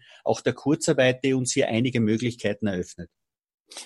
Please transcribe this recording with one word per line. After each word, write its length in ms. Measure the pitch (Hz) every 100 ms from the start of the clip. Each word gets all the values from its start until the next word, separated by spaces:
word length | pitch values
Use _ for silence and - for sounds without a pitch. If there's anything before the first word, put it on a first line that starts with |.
| - -
auch 180 | - 113
der 120 | 131
Kurzarbeit, 720 | 117 139 143 - 135 127 127
die 100 | 135
uns 200 | 131 127
hier 160 | 135 -
einige 320 | 113 127 123
Möglichkeiten 640 | 107 110 117 - 104 101 107
eröffnet. 420 | 92 85 - 82 _ _ _ _ _ - -